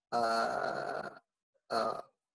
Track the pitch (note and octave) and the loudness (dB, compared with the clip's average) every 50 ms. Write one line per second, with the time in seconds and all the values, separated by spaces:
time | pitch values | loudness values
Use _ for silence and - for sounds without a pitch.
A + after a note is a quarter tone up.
0 | _ - - A#2+ A#2 A2+ A2+ A2+ A2+ A2+ - - - - - - - - - - | _ -2 0 2 2 4 4 2 2 2 0 0 0 0 -2 -2 -2 -4 -4 -4
1 | - - - - _ _ _ _ _ _ _ _ _ - A#2+ A#2 A2 A2 G#2+ - | -6 -8 -10 -14 _ _ _ _ _ _ _ _ _ -2 0 0 2 0 -2 -4
2 | - - _ _ _ _ _ | -8 -14 _ _ _ _ _